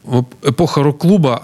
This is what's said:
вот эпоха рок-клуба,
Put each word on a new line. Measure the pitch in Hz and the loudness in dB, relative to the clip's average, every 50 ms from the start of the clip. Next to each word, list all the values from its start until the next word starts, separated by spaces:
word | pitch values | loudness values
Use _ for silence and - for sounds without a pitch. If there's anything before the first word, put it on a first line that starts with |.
| - | -8
вот | - 127 123 123 123 - - - | -4 -2 -2 -2 -4 -8 -8 -4
эпоха | 143 123 - 180 156 - 151 139 | -4 -2 0 -2 -2 0 0 0
рок-клуба, | 147 139 - - 170 202 202 160 135 120 117 | 0 0 0 0 2 2 2 2 0 -2 -2